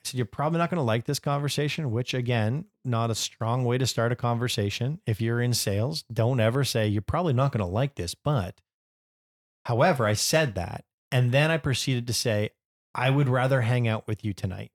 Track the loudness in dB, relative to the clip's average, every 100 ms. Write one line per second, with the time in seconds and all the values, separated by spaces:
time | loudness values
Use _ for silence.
0 | -8 -4 -4 -2 -2 0 0 0 0 0
1 | -2 -4 -2 -2 -2 -2 -2 -2 -2 -2
2 | -2 -2 0 2 2 0 -6 _ -2 0
3 | 0 -2 -6 -4 -2 0 0 0 0 0
4 | 0 0 0 0 0 0 -2 -2 -4 -4
5 | -2 -2 0 0 0 0 0 0 -2 -4
6 | -6 0 2 4 2 2 0 0 0 0
7 | -2 -2 0 2 2 0 -2 -2 -2 -4
8 | -8 -6 -2 0 -2 -8 _ _ _ _
9 | _ _ _ _ _ _ -2 2 4 4
10 | 2 2 2 2 0 -2 -6 -8 -16 _
11 | -2 0 2 4 2 2 0 -2 0 -2
12 | -2 -2 0 0 -2 _ _ _ _ -2
13 | 2 2 2 2 2 2 2 2 2 0
14 | -4 -6 -4 -4 -6 -6 -12